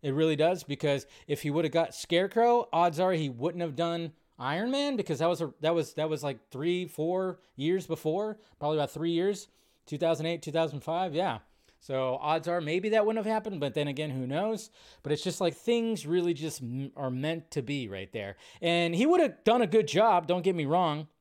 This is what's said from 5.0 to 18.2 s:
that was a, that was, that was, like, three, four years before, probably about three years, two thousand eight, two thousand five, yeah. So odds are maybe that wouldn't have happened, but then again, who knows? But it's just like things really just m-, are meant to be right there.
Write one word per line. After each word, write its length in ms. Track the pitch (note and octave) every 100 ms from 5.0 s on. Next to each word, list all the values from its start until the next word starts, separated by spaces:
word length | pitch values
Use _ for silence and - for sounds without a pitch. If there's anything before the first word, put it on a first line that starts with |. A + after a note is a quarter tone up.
| G3+ D3+
that 100 | E3
was 100 | F3
a, 140 | D#3 -
that 160 | D#3 E3+
was, 180 | D3+
that 160 | - D#3
was, 140 | D#3
like, 260 | C#3+ A#2+ _
three, 380 | C3 D#3+ F3+ F3
four 520 | - D#3+ F#3 F#3 F3+ _ -
years 300 | C#3+ F#3 -
before, 540 | D#3+ D#3 E3+ G#3+ G#3+ _ _
probably 220 | D3+ D#3
about 100 | C#3+
three 220 | C#3+ E3
years, 360 | E3+ F#3+ G3 - _ _ _ -
two 140 | D3
thousand 260 | E3 D#3+ D#3+
eight, 160 | E3+
two 100 | -
thousand 280 | D#3 E3 C#3
five, 340 | C#3 E3+ F#3
yeah. 260 | D3+ F#3 A2 _ _ _ _
So 380 | - C3+ C3 B2+
odds 280 | D3+ D#3+ D#3+
are 120 | F3
maybe 300 | D3+ F3 G#3
that 160 | A3 G#3+
wouldn't 180 | A3
have 80 | G#3+
happened, 280 | A3 A3 F#3
but 160 | C#3 D3+
then 120 | D3
again, 220 | C#3 D#3
who 160 | C3 B2+
knows? 460 | C#3+ G#3 A3 - _ - -
But 80 | C#3+
it's 120 | D3
just 180 | F#3 E3+
like 140 | F3+ D#3+
things 520 | - A#3 A3+ G#3 C#3+
really 260 | F3+ F3
just 280 | D#3 D#3 C#3
m-, 300 | B2 B2+ C#3 -
are 160 | C3+
meant 400 | B2+ D3 E3 D#3
to 100 | D3+
be 260 | B2+ C#3+ A#2
right 240 | F#2+ F#2+
there. 240 | A2+